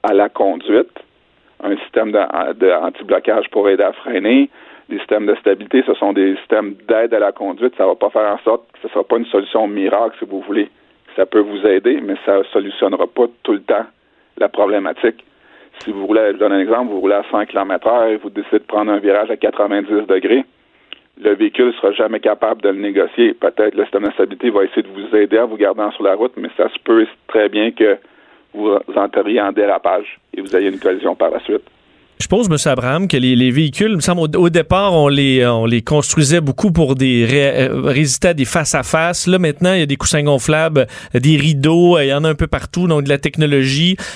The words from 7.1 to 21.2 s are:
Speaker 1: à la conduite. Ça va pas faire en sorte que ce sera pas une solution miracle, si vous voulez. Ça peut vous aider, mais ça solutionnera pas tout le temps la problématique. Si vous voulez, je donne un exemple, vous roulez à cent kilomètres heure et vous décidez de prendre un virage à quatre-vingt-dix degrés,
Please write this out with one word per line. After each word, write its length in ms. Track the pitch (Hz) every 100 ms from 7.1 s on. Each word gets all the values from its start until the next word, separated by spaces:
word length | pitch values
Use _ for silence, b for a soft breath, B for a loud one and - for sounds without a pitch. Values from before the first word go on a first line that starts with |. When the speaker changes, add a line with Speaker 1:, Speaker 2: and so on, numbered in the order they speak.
Speaker 1:
à 60 | 113
la 120 | 101
conduite. 420 | - 98 92 123 -
Ça 80 | 95
va 100 | 87
pas 140 | 101
faire 240 | 107 104
en 40 | 101
sorte 200 | 110 117 -
que 60 | - -
ce 20 |
sera 160 | 87 -
pas 120 | 113
une 80 | 117
solution 400 | 101 98 110 107
miracle, 480 | 104 95 101 117 -
si 60 | -
vous 160 | 95
voulez. 280 | 92 104 104 b b b _ -
Ça 100 | 95
peut 140 | 110
vous 260 | 104 101 104
aider, 360 | 95 117 143
mais 140 | 107 98 -
ça 160 | 98 98
solutionnera 560 | 107 98 - 98 92 90
pas 200 | - 117 -
tout 100 | -
le 80 | 101
temps 240 | - 104 113 _ _ _ _ -
la 120 | 98
problématique. 760 | - 101 104 92 - 120 - _ b b b b -
Si 120 | -
vous 140 | 98 98
voulez, 260 | 110 104
je 40 | 92
donne 140 | 101
un 80 | 98
exemple, 320 | 98 117 120
vous 80 | 98
roulez 140 | 95 101
à 80 | -
cent 140 | 104 104
kilomètres 420 | 101 98 90 110
heure 200 | 120 113
et 100 | 107
vous 120 | 101
décidez 300 | 101 - 107
de 40 |
prendre 280 | - 107 107
un 80 | 101
virage 300 | 101 101 107
à 60 | 110
quatre-vingt-dix 720 | 123 - 104 101 98 104 104
degrés, 360 | 95 101 127 - B B B B B B -